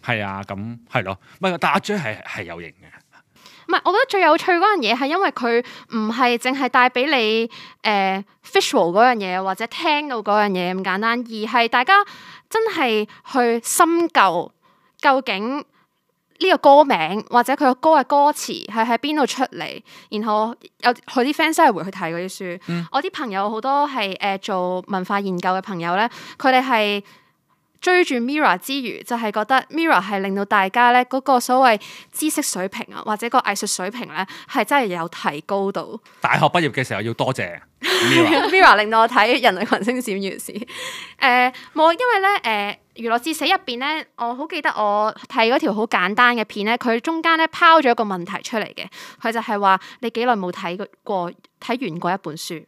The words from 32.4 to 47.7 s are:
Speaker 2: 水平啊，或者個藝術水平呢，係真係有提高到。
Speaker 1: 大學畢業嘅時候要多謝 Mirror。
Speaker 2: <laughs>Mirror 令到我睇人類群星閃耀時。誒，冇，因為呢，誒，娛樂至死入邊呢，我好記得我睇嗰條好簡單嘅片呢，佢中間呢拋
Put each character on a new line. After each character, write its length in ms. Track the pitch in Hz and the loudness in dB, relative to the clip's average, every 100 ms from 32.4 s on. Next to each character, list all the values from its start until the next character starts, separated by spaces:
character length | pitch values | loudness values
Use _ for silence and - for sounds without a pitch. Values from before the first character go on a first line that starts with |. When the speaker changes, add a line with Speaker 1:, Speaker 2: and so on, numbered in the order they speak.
Speaker 2:
水 260 | 277 196 190 | -4 -6 -6
平 180 | 220 - | -8 -14
啊， 80 | - | -12
或 120 | - 214 | -6 -6
者 120 | 233 | 0
個 100 | 262 | 0
藝 160 | - 202 | 0 -4
術 80 | 208 | -6
水 240 | - 185 | -6 -6
平 160 | 240 180 | -10 -10
呢， 160 | 156 196 - - | -8 -8 -10 -6
係 160 | 277 | -4
真 180 | 208 285 | 0 0
係 40 | 226 | 0
有 220 | 175 165 | -4 -8
提 320 | - 190 147 | -6 -8 -8
高 320 | - 196 196 | -4 -2 -2
到。 160 | 196 - 220 _ _ | -4 -10 -14 _ _
Speaker 1:
大 180 | - 131 | 0 2
學 80 | 151 | 4
畢 140 | 175 | 2
業 80 | 151 | 0
嘅 140 | 123 | -2
時 100 | 127 | -4
候 60 | 101 | -4
要 120 | 110 | -4
多 200 | 117 131 | -2 -4
謝 240 | 127 92 85 _ _ | -2 -6 -8 _ _
Mirror。 680 | 330 370 349 330 311 330 403 | -4 0 4 4 4 2 2
Speaker 2:
<laughs> 0 | |
Mirror 260 | 370 330 208 | 6 8 8
令 120 | 214 | 4
到 100 | 226 | 4
我 80 | 233 | 4
睇 340 | 240 214 262 | 4 2 4
人 140 | 233 185 | 2 0
類 120 | 214 - | -2 -2
群 160 | 214 254 | 0 -2
星 200 | 247 196 | -4 -4
閃 100 | 196 | -6
耀 80 | - | -8
時。 140 | - 208 233 - - - - - | -12 -14 -14 -14 -12 -14 -16 0
誒， 360 | 262 247 247 254 - | 2 4 2 -2 -10
冇， 180 | 294 320 | 2 2
因 60 | 339 | 4
為 220 | 494 415 | 0 2
呢， 580 | 381 403 - 214 202 - _ | 2 0 -2 -2 -4 -8 _
誒， 80 | - | -10
娛 80 | 226 | -2
樂 60 | 233 | -2
至 160 | 277 | -2
死 100 | 311 294 | -4 0
入 60 | 370 370 | -2 -2
邊 120 | 240 | -6
呢， 240 | 269 311 277 - | -4 -6 -8 -8
我 160 | 233 | -8
好 140 | 247 311 | -6 -8
記 160 | 339 | -4
得 80 | 294 | -4
我 420 | - 208 208 214 - - | -2 0 0 -2 -4 -6
睇 240 | - 226 | 0 2
嗰 60 | 254 | 2
條 160 | - | 0
好 100 | 214 | -2
簡 300 | 226 208 180 | 0 0 0
單 220 | 214 240 240 | 4 4 4
嘅 80 | |
片 200 | 214 214 | -4 -4
呢， 140 | 208 233 | -2 -2
佢 220 | 247 226 | 0 -2
中 200 | - 330 | -2 -2
間 160 | 330 320 | 0 2
呢 80 | 320 | 0
拋 340 | - 339 | 4 6